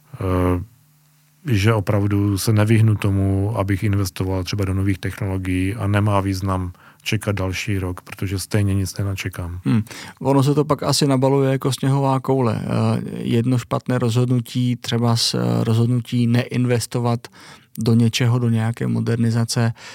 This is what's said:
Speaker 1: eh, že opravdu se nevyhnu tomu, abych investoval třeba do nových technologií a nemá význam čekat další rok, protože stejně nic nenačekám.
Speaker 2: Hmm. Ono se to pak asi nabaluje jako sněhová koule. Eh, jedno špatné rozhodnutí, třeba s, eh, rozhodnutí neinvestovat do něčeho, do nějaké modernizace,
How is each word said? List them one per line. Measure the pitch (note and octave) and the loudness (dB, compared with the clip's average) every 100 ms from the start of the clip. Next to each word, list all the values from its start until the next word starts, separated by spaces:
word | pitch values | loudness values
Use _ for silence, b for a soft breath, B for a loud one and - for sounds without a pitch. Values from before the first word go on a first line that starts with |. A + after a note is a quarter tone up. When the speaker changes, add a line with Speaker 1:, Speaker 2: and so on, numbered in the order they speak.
| _ | _
Speaker 1:
eh, | - F#2 F#2 F2+ F2+ F2+ _ _ _ _ _ _ _ D3+ | -8 -2 0 2 0 -4 _ _ _ _ _ _ _ -2
že | G#2+ G2+ | 2 4
opravdu | A2 F#2+ G2+ G2+ G2+ G2+ G2 | 2 2 0 0 0 0 0
se | - | 2
nevyhnu | G#2+ G#2+ A2+ A2 G#2 | 2 4 6 4 4
tomu, | G2+ G2 G2 G2 G2+ G#2+ | 2 2 2 2 0 -2
abych | G2 G2 | -2 -2
investoval | G#2+ G2+ F#2+ - F#2+ F#2+ | 0 0 -2 -4 -4 -4
třeba | F2+ G#2 F#2+ | -4 -4 -2
do | |
nových | F#2+ G2 F#2 | 0 0 -2
technologií | G2 - G2 F#2+ F#2 F#2 F#2+ A2 | -4 -6 -4 -4 -2 -2 -2 -2
a | G2 | 0
nemá | G2+ G#2 G2+ | 2 2 2
význam | G2 F#2+ G2 F#2 F2+ - B B | 0 -2 -2 -2 -4 -10 B B
čekat | - G#2+ - F#2+ | -6 -4 -2 -2
další | F#2 F2+ - G2 | -2 -4 -4 -4
rok, | F#2 F2+ | -4 -8
protože | - - G2 G2 | -12 -8 -6 -6
stejně | - G#2+ G2+ | -2 0 2
nic | G2 F#2+ - | 0 -2 -4
nenačekám. | G2+ F#2+ F#2 F2+ F2 F2+ C3+ | -6 -4 -8 -8 -10 -6 -2
Speaker 2:
Hmm. | A#2 G#2+ B B B | -2 -2 B B B
Ono | C3 C#3 | 0 2
se | C3+ | 4
to | C#3+ D3 | 2 2
pak | C#3 | 0
asi | D3 C3+ C#3+ | 0 0 2
nabaluje | C3 C3+ C#3 C3+ | 2 2 2 2
jako | C3+ C#3 | 0 -2
sněhová | B2+ C3 C#3 C3+ C3 | -2 0 2 2 0
koule. | C3 C3+ A#2+ G#2 | 0 2 2 0
Eh, | F#2 A#2 A2 A2 - - | -2 0 2 0 -4 -6
jedno | B2+ A#2+ B2 B2+ | 0 0 2 0
špatné | - B2+ - B2 | 0 -4 -2 0
rozhodnutí, | B2 A#2+ B2 B2+ A2+ B2+ B2 A#2+ | 2 2 2 0 -2 -2 -2 -2
třeba | - A#2 A#2 A#2 | -2 0 2 2
s, | - | 0
eh, | B2 A#2+ A#2 | -2 0 0
rozhodnutí | A#2 A2+ A#2 B2 - B2 A#2 | 2 2 2 0 -2 0 2
neinvestovat | A#2+ B2 B2 B2 A#2+ - B2 A#2+ A#2 - B B B B - | 2 0 -2 0 0 -2 -2 -2 -2 -6 B B B B -4
do | A2+ | 2
něčeho, | A#2 A#2 - B2 B2 | 4 4 2 2 2
do | A#2+ | 2
nějaké | A2+ A2 A2+ B2+ | 0 0 -2 -2
modernizace, | A#2 A2+ A#2 A#2 A#2 A2+ B2 A2+ - B | -2 -2 0 0 0 0 0 0 -2 B